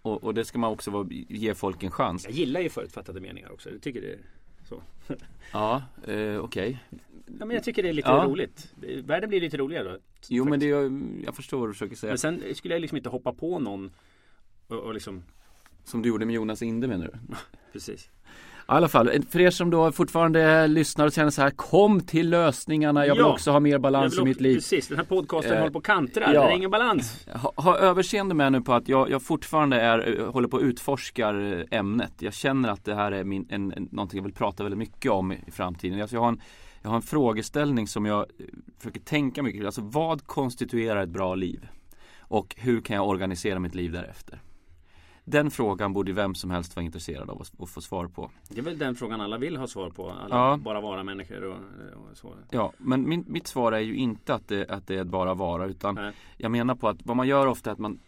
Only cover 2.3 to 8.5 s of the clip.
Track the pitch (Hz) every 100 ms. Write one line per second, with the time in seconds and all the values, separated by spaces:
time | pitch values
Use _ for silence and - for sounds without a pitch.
2.3 | 135 143 160 170 - - - 95 92 95
3.3 | 90 95 - 98 101 147 117 98 92 -
4.3 | - - - - - - - - - -
5.3 | - - 107 107 131 131 - 113 107 107
6.3 | 104 - - 104 127 - - - - -
7.3 | - 214 233 240 226 185 156 131 135 180
8.3 | 139 -